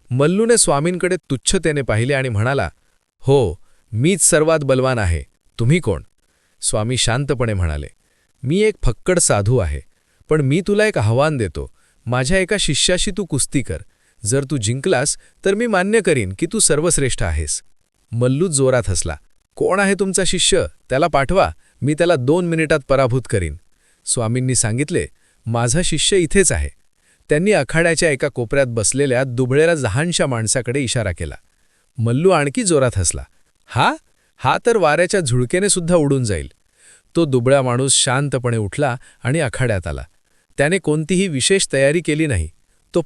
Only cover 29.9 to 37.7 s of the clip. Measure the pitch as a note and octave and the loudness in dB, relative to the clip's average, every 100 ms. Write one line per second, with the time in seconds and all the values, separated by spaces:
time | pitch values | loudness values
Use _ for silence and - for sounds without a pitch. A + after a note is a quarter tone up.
29.9 | G#2 E3+ E3+ D#3+ A#2 A2 C3+ B2 C3 B2 | -2 -2 0 0 0 -2 -2 -2 -2 -2
30.9 | B2 G2+ F2 D#2 - _ _ _ _ _ | -2 -4 -4 -8 -12 _ _ _ _ _
31.9 | - A#2 B2+ F3+ F3 C#3+ F#3 G#3+ D#3 B2+ | -4 -2 2 4 2 2 -2 0 2 2
32.9 | G#2+ E2+ - - _ _ _ - - E3 | 0 -2 -4 -10 _ _ _ -8 0 0
33.9 | D#4+ _ _ _ _ - D3 - A3+ D#3+ | -2 _ _ _ _ -2 0 0 2 2
34.9 | D3+ F3 G3+ D3 B2 B2 F3 G3+ F#3+ E3+ | 2 0 0 0 0 0 0 0 0 2
35.9 | F3 C#3+ C#3 A#2 F2 C#2 - _ _ _ | 2 2 0 0 -4 -8 -16 _ _ _
36.9 | _ _ - E3 C3 A#2+ C#3 B2+ | _ _ -2 0 2 4 2 2